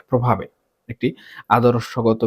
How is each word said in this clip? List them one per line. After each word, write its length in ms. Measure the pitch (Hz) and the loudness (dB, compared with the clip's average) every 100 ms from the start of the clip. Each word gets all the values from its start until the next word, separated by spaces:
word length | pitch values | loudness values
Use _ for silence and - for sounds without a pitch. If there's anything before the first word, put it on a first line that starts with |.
| - | -4
প্রভাবে 380 | 127 123 95 - _ _ _ - | -2 0 -2 -4 _ _ _ -18
একটি 200 | 117 120 - - - - 113 | -6 -6 -6 -18 -12 0 2
আদর্শগত 640 | 120 120 - - 113 110 | 4 2 -2 -2 0 0